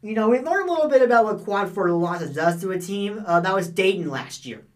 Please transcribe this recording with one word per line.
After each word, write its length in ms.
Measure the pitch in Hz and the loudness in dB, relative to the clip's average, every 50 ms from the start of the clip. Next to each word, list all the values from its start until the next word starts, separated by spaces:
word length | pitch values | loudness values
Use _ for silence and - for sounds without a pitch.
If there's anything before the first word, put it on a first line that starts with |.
You 140 | - 214 220 | -8 -4 -2
know, 140 | 226 214 220 | 0 2 4
we've 140 | 240 262 | 2 2
learned 260 | 262 320 349 392 381 359 | 2 0 -2 0 0 0
a 40 | |
little 160 | 349 320 302 302 | 0 0 0 4
bit 140 | 277 262 | 6 4
about 220 | 254 240 240 233 220 | 6 6 6 4 4
what 200 | 214 202 - - | 4 0 -6 -4
quad 260 | - 202 202 202 175 | -4 -2 -2 -2 -4
four 200 | 170 202 185 175 | -2 -2 0 2
losses 440 | 175 170 170 175 175 170 160 139 135 | 2 2 0 -2 -2 -6 -6 -8 -4
does 260 | 151 160 170 170 170 | 0 0 0 0 0
to 100 | 185 190 | -4 -6
a 80 | 190 185 | -6 -6
team. 440 | 175 180 196 202 202 202 208 220 208 | -6 -6 -6 -4 -4 -4 -6 -8 -4
Uh, 140 | 185 170 170 | 0 2 2
that 140 | 170 185 190 | 2 2 0
was 140 | 196 175 170 | 0 -2 -2
Dayton 420 | 165 - 190 190 196 180 160 143 | -2 0 2 2 0 0 -4 -6
last 360 | 135 127 120 - - - - | -6 -8 -8 -10 -14 -16 -14
year. 200 | 127 110 87 - _ _ | -14 -16 -16 -18 _ _